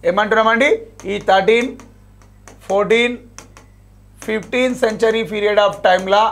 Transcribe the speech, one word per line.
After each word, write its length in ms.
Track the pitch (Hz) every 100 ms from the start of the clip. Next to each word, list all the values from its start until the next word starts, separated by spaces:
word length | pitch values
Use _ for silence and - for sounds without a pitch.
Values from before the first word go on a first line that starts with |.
| 170
ఏమంటున్నామండి? 600 | 185 214 214 220 226 285 453 - - 190
ఈ 140 | 202 190
థర్టీన్, 400 | 190 190 226 254 262 - - - - - - - - -
ఫోర్టీన్, 500 | 196 202 226 240 247 - - - - - - - - - - -
ఫిఫ్టీన్త్ 540 | 220 185 247 254 247 233
సెంచరీ 380 | 214 226 220
period 360 | 226 208 208 208 202
of 80 | 202 190
టైంలో 360 | 185 190 202 220